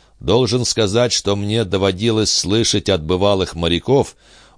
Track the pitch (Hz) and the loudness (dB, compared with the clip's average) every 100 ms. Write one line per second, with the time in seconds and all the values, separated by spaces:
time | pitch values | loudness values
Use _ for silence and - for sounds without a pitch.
0 | _ - 123 196 120 123 120 - 104 110 | _ -8 0 2 2 0 -2 -2 0 0
1 | 120 - 101 101 101 113 101 95 98 92 | 0 0 -2 -2 -2 -2 -2 0 0 0
2 | 117 110 104 - - 107 110 104 - 95 | 0 0 0 -2 0 0 0 0 0 0
3 | 78 90 101 98 87 82 85 85 - 139 | 0 0 2 2 0 -2 -2 0 2 0
4 | - - _ - - | 0 -8 _ -20 -20